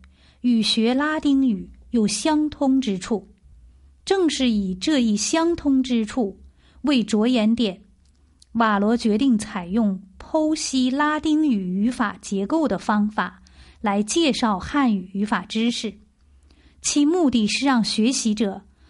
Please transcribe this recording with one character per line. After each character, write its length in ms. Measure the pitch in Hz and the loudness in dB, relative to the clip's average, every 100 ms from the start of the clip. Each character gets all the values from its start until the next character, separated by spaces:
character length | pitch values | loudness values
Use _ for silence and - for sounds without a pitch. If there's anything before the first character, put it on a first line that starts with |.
| - _ _ _ | -20 _ _ _
与 220 | 247 233 | 0 2
学 320 | 208 - 226 | 2 0 0
拉 260 | 262 302 311 | 0 0 0
丁 260 | 302 269 269 | 2 2 2
语 240 | 190 180 - - | 0 -6 -18 -4
有 160 | 240 208 | 0 0
相 420 | - 311 302 302 | 0 0 0 0
通 320 | - 277 269 | 0 2 2
之 180 | 254 190 | 0 -4
处。 280 | - 208 - - - - - _ - _ | -4 -6 -6 -20 -20 -20 -20 _ -20 _
正 260 | - 392 330 | -2 0 2
是 220 | - 254 | 2 0
以 240 | 214 190 | 0 -2
这 240 | 185 311 294 | -4 0 2
一 180 | 226 208 | 2 0
相 380 | - 320 330 | 0 0 0
通 260 | 330 294 262 | 0 0 0
之 220 | 254 240 | 2 -2
处 360 | 214 - 202 - - _ _ - | -2 -4 -4 -6 -20 _ _ -6
为 220 | 269 269 | 0 0
着 240 | 202 208 226 | 2 0 2
眼 260 | 254 214 | 2 2
点， 280 | 233 220 180 - _ _ _ _ _ _ | 2 -2 -4 -16 _ _ _ _ _ _
瓦 260 | 226 226 202 | 0 2 2
罗 180 | 208 233 | 2 0
决 200 | 226 214 | 0 2
定 220 | 277 214 | 2 2
采 280 | 214 190 175 | -2 -10 -4
用 360 | 214 208 185 - - | -2 0 -2 -10 -20
剖 380 | - 320 311 311 | -4 0 0 -2
析 340 | - 262 254 | -2 0 0
拉 300 | 269 294 302 | 0 0 0
丁 280 | 311 302 311 | 0 2 2
语 360 | 208 180 185 | 0 -2 -2
语 60 | 226 | -2
法 280 | 247 208 180 | 0 -4 -4
结 240 | - 196 202 | -6 -4 -2
构 200 | 320 277 | 0 0
的 100 | 180 | -2
方 320 | - 214 208 | 0 0 0
法 320 | 214 185 - - - - - | -2 -6 -10 -20 -20 -20 -6
来 220 | 214 202 | -2 -2
介 300 | 208 339 320 | 0 0 0
绍 260 | - 226 185 | 0 0 -2
汉 380 | - 294 254 202 | -2 0 0 0
语 120 | 180 | -4
语 100 | 196 | -6
法 200 | 208 202 | -2 -4
知 260 | 180 220 233 | -4 -2 -2
识。 240 | 233 220 - _ _ _ _ _ _ _ _ | -2 -8 -12 _ _ _ _ _ _ _ _
其 220 | - 294 | -2 2
目 260 | 294 359 294 | 2 4 2
的 160 | 233 208 | 2 0
是 180 | - | 0
让 200 | 277 247 | 2 2
学 260 | 196 - 226 | 2 0 0
习 240 | 262 226 | 0 -2
者 280 | 208 208 196 - _ - | 0 -2 -4 -14 _ -20